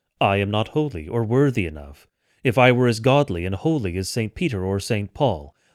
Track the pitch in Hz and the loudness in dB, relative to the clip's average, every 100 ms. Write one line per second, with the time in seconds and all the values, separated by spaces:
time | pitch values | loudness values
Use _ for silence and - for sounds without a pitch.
0 | _ _ 104 98 101 104 110 151 151 85 | _ _ 2 2 0 -2 -2 -4 -4 -6
1 | 80 120 107 127 143 120 85 76 71 - | -6 -4 0 2 2 0 -4 -8 -16 -20
2 | _ _ _ _ 131 127 123 123 123 110 | _ _ _ _ 0 6 6 6 2 2
3 | 123 143 139 87 92 95 160 156 95 90 | 2 2 2 -2 -4 -2 -2 -2 -2 -4
4 | 95 120 107 - 170 98 92 98 - 107 | -4 -4 -6 -4 -4 -2 -2 -4 -2 -4
5 | 101 - 135 80 71 _ _ | -4 -2 0 -2 -8 _ _